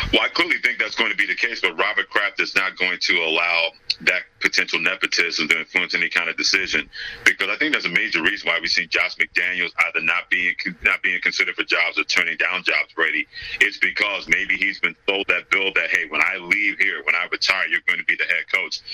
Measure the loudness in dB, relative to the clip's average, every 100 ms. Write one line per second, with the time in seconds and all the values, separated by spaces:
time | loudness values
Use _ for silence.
0 | 2 2 2 0 0 0 0 0 -2 0
1 | 0 0 0 0 -2 0 0 0 0 -2
2 | -2 0 0 0 0 0 0 0 -2 0
3 | 0 2 2 2 2 2 0 -4 -8 -4
4 | 0 0 -2 -2 0 2 0 0 0 -2
5 | 0 0 0 0 2 0 0 -2 0 0
6 | 0 0 -2 -2 0 0 0 -2 -4 -10
7 | -12 -2 0 2 0 0 0 0 0 0
8 | 0 0 0 0 0 0 0 -2 0 0
9 | 0 -2 -2 0 0 -2 -2 0 -2 0
10 | 0 0 0 0 0 -2 -6 -2 0 2
11 | 0 0 -2 0 -2 -2 0 0 0 0
12 | 0 0 0 0 0 0 0 0 -2 -2
13 | 0 0 -4 -10 -4 0 0 2 0 0
14 | -2 -2 0 0 0 0 0 0 -4 -4
15 | -4 -2 0 -2 2 0 2 0 2 0
16 | 0 0 0 -2 0 0 0 0 0 -2
17 | -2 -2 -2 0 0 0 0 0 0 -2
18 | 0 0 0 -2 -2 -2 -2 -6 -8